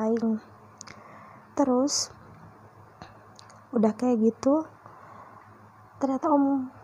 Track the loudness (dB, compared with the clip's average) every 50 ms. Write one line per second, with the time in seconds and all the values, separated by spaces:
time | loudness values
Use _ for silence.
0 | -2 0 0 0 2 0 0 -2 -4 -12 -20 -20 -20 -20 -20 -20 -20 -18 -18 -20
1 | -20 -20 -20 -20 -20 -20 -20 -20 -20 -12 -2 0 2 2 2 2 2 0 0 -2
2 | -4 -6 -10 -20 -20 -20 -20 -20 -20 -20 -20 -20 -20 -20 -20 -20 -20 -20 -20 -20
3 | -20 -20 -20 -20 -20 -20 -20 -20 -20 -20 -20 -20 -16 -6 -2 2 2 2 0 0
4 | 0 0 0 2 2 2 0 2 0 2 2 2 0 -4 -12 -20 -20 -20 -20 -20
5 | -20 -20 -20 -20 -20 -20 -20 -20 -20 -20 -20 -20 -20 -20 -20 -20 -20 -20 -10 -6
6 | -4 -2 -2 -2 0 2 4 4 4 4 2 0 -2 -4 -10 -18